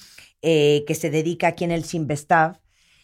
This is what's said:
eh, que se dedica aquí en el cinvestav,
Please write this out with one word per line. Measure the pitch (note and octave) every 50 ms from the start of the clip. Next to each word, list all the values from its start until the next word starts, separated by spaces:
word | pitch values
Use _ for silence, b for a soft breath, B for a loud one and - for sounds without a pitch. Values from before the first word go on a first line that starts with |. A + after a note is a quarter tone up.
| b b b b b b b _ -
eh, | E3 E3 D#3 D3 D3 D3 D3 D3 -
que | D#3+
se | D#3+ - D#3+
dedica | C#3+ D#3 D#3 E3+ F3 E3+ - E3+
aquí | E3 - F3+
en | E3+
el | E3+ E3 D#3+
cinvestav, | - - E3+ D#3 B2 D3 D3 - - F3 E3 D#3 E3 F#3 _ _ _ _ _ _ _ _ _